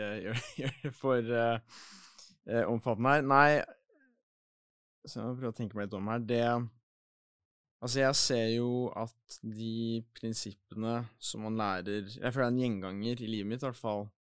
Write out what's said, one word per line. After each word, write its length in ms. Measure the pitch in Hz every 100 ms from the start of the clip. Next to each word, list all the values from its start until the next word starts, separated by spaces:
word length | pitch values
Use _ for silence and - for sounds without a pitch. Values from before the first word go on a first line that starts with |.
| 104
å 140 | 107
<laughs> 40 | 92
gjøre, 140 | 117 - -
gjøre 160 | 135 -
det 80 | 147
for, 380 | - 135 127 113 120
eh, 380 | 117 113 - - - - - - - _ -
eh, 160 | 117 92
omfattende 460 | 113 127 107 127 147
her. 100 | 135
Nei, 220 | 139 147 147 - - _ _ _ _ _ _ _ _ _ _ _ _ -
så 100 | 123
jeg 80 | 113
må 140 | 123
prøve 100 | 127
å 60 | 110
tenke 200 | 113 110
meg 100 | 104
litt 80 | 101
om 120 | 101
her. 100 | 117 113
Det... 80 | 120 117 120 117 - _ _ _ _ _ _ _ _ _ _
Altså, 180 | 120 131
jeg 160 | 135 143
ser 260 | - 123 113
jo 180 | 117 120 123 123 -
at 360 | 113 - _ -
de 600 | 117 107 113 113 113 113 113 -
prinsippene 760 | 113 113 104 98 _ 107 113 117 113 - -
som 120 | 110 107
man 100 | 110
lærer, 480 | 104 92 90 104 98
jeg 160 | 117 123
føler 140 | 123
det 80 | 123
er 20 |
en 80 | 123
gjenganger 640 | 127 101 95 98 110 120
i 80 | 110
livet 160 | 110 101
mitt 160 | 117 135
i 40 |
hvert 100 | 120
fall, 240 | 113 104 104 - _